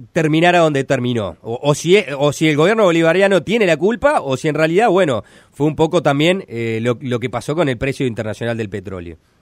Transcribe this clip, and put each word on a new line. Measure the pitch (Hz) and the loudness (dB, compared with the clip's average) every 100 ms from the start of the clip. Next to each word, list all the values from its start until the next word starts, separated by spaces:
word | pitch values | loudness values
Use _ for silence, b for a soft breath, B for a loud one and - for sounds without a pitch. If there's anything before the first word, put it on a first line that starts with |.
| 117 | -8
terminara | 170 156 156 175 180 | -2 0 2 4 4
donde | 160 139 131 | 4 2 0
terminó? | 135 123 117 95 85 | -2 -2 -2 -4 -8
O, | 113 120 | -10 -4
o | 143 147 | -2 0
si | 160 202 | 2 2
e-, | 139 139 | 2 -2
o | 147 | -2
si | - 156 | 0 0
el | 147 | 2
gobierno | 175 226 190 | 2 4 2
bolivariano | 165 165 180 196 185 | 4 2 2 2 2
tiene | 156 233 190 | 0 0 2
la | 151 | 2
culpa, | 190 233 285 294 | 0 0 0 0
o | 135 131 | -2 -2
si | 160 | -2
en | 147 | 0
realidad, | 160 175 233 | 0 2 2
bueno, | 180 165 110 - b b | 2 2 -2 -6 b b
fue | - 151 | -4 -2
un | 151 | 0
poco | 160 170 | 0 0
también, | 151 143 160 185 - | 0 2 2 0 -4
eh, | 117 113 113 | -6 -4 -2
lo, | 120 120 | -2 -2
lo | 139 120 | -4 -4
que | 120 | -4
pasó | 120 - | -6 -4
con | 156 147 | -2 -2
el | 120 | -2
precio | 135 131 131 | -4 -2 -4
internacional | 113 107 101 117 113 | -4 -8 -6 -4 -4
del | 107 | -6
petróleo. | 104 95 92 85 80 _ _ | -8 -10 -12 -12 -16 _ _